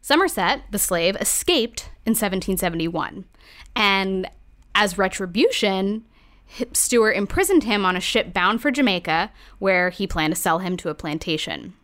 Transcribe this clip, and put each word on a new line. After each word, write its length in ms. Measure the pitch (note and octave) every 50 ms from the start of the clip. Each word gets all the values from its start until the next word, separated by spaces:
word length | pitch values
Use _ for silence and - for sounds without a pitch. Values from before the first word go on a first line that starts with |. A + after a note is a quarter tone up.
Somerset, 600 | - - C#4 D#4 G4 E4 - - F3+ F3 B3 C#4 - -
the 80 | G#3 G3
slave, 360 | - - F#3 E3+ E3+ F3+ G3 -
escaped 680 | - - - - - - F4+ D4 A3 A#3 - - - - - - -
in 80 | A3 A3+
seventeen 440 | - A3 G3 F#3+ F#3+ F#3 - F#3
seventy-one. 680 | E3+ - F3 E3+ E3 D#3+ E3 E3+ - - - - G3 F#3+ _ _ - - - - - - - -
And 540 | - G#3+ G3+ G3 G3 G3 F#3+ F#3+ F#3+ F#3 - - - - - - _ - _ -
as 220 | G3 G#3+ G3 F3
retribution, 1040 | F#3+ G3 F#3 - - G3 F3+ E3+ G#3+ D#4 B4+ B4 - - G3+ F#3+ F#3+ F#3+ G3 G#3 A3 A3+ _ _ _ _ _ - _ _ _ - -
H-, 80 | A#3+ - -
Stewart 420 | - - - B3 A#3+ A3 G#3+ -
imprisoned 480 | G3 G3+ - - E4+ G4 - G4 D#4+ G3+
him 220 | A3 A3 G3+ G3
on 100 | F#3 F3+
a 60 | F3+
ship 320 | - - - A3+ - - -
bound 280 | G3 F3+ F#3 G#3+ A#3
for 80 | - D4
Jamaica, 600 | B3+ D4 C#4 A3+ F#3+ F3 F3 F3 D#3 E3 F3+ G#3+ - - - - - -
where 320 | G3 F#3+ F#3 F3+ F3+ F3+
he 160 | F3+ - E3
planned 280 | E3 - E3+ D#3 D#3 F3+
to 60 | -
sell 180 | - E3+ D#3+ E3+
him 160 | F#3+ F3+ F3+
to 120 | F3 - E3+
a 60 | D3
plantation. 760 | - - D#3+ D3 D#3 - - D#3+ D3+ - - F2+ C#2+ - - F#3 _